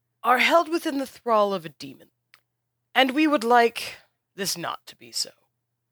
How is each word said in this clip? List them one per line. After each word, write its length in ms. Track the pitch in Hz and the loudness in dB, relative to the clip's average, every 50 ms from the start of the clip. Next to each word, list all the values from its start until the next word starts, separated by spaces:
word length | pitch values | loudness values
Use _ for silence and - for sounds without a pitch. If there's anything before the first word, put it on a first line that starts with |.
| _ _ _ _ - | _ _ _ _ -2
are 160 | 226 247 254 | 0 0 2
held 300 | 247 - 277 339 339 311 | 2 2 4 2 2 2
within 280 | 320 339 - - 214 277 | -2 -4 -4 -4 -4 -4
the 80 | 269 | -6
thrall 480 | 254 - - - 240 233 214 208 202 196 | -8 -10 -12 -6 -2 0 2 2 2 0
of 120 | 190 156 | -4 -8
a 40 | 165 | -10
demon. 400 | 147 _ - 139 131 - - - _ _ _ _ _ _ _ _ _ _ _ _ _ _ _ _ - | -14 _ -18 -18 -18 -20 -20 -20 _ _ _ _ _ _ _ _ _ _ _ _ _ _ _ _ 0
And 180 | 233 262 269 | 2 2 2
we 160 | 262 269 311 311 | 2 2 2 2
would 160 | 285 294 214 | 2 0 2
like 540 | 233 240 240 233 233 233 - - - - - - _ _ _ _ _ _ | 4 4 4 4 4 2 -2 -8 -12 -14 -16 -20 _ _ _ _ _ _
this 220 | - 196 180 - 175 | -10 -8 -8 -8 -6
not 280 | 170 135 - - _ - | -8 -10 -10 -12 _ -18
to 80 | - | -20
be 160 | - - 123 | -20 -20 -14
so. 200 | 113 - - - - _ _ _ _ _ _ _ _ _ _ _ | -10 -8 -8 -8 -10 _ _ _ _ _ _ _ _ _ _ _